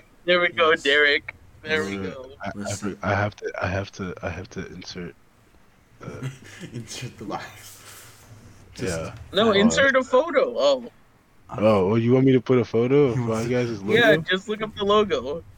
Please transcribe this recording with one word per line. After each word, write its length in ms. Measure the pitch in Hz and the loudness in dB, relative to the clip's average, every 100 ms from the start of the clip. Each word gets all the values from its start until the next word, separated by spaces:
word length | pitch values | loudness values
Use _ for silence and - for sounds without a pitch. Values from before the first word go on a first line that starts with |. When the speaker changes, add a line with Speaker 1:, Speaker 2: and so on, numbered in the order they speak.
| - _ 175 | -18 _ 0
Speaker 1:
There 140 | 180 | 2
we 80 | 175 | 0
go, 220 | 117 160 | 2 2
Speaker 2:
Yes. 120 | 160 | 2
Speaker 1:
Derek. 520 | 139 147 147 147 - - - - | 2 4 4 2 -4 -20 -20 -16
There 220 | 156 156 | -6 -4
we 140 | 151 98 | -4 -6
Speaker 3:
Uh, 40 | |
Speaker 1:
go. 280 | 92 - - - | -8 -10 -16 -12
Speaker 3:
I, 40 | 101 | -12
I, 40 | |
Speaker 2:
Listen. 440 | 101 101 101 104 - | -10 -8 -8 -8 -6
Speaker 3:
I 120 | 98 | -4
have 220 | 98 104 - | -2 -2 -6
to, 160 | - - | -10 -6
I 40 | 92 | -4
have 240 | 95 98 | -4 -6
to, 220 | - 92 - | -10 -12 -8
I 60 | 90 | -10
have 220 | 92 95 | -10 -12
to 160 | 95 - | -14 -14
insert, 460 | 87 - 92 85 - _ _ _ _ _ _ _ - | -14 -16 -14 -14 -16 _ _ _ _ _ _ _ -18
uh, 240 | 123 - 131 - - | -16 -12 -12 -14 -20
Speaker 2:
<laughs> 260 | - 160 | -20 -16
Insert 440 | 117 - - 123 - | -14 -14 -12 -14 -14
the 60 | |
laugh. 460 | 104 87 - - - - - - - - - - - - - - 95 | -12 -12 -12 -18 -20 -20 -20 -20 -20 -20 -20 -20 -20 -20 -18 -8 -6
Speaker 3:
Yeah. 260 | 82 80 - - | -6 -8 -12 -4
Speaker 1:
No, 180 | 196 226 | 0 4
Speaker 2:
Uh, 20 | |
Speaker 1:
insert 440 | 196 226 - 277 262 | 4 4 4 2 2
a 60 | |
photo. 520 | 254 254 330 277 139 113 | 2 2 2 0 0 2
Oh. 340 | 143 131 117 _ _ _ _ _ - - | 2 2 -4 _ _ _ _ _ -12 2
Speaker 3:
Oh, 300 | 107 101 92 | 4 6 4
well, 100 | 113 | 2
you 140 | 117 | 4
want 140 | 131 135 | 4 6
me 60 | |
to 80 | 127 | 4
put 180 | - 127 | 4 2
a 60 | |
photo 420 | 107 113 123 143 135 | 2 0 4 4 4
of 80 | 123 | 2
Speaker 2:
He 40 | |
wants 160 | 110 110 | -2 -2
Speaker 3:
Five 60 | 120 | -2
Speaker 2:
to 20 | |
Speaker 3:
Guys' 320 | 123 120 107 | -2 -2 -4
logo? 120 | 202 - | 0 4
Speaker 1:
Yeah, 180 | - 160 | 4 4
just 320 | 160 185 214 | 0 -4 -4
look 140 | 214 | -8
up 120 | 214 208 | -8 -4
the 80 | |
logo. 580 | 202 214 208 135 127 165 - | 2 2 2 -2 -6 -10 -12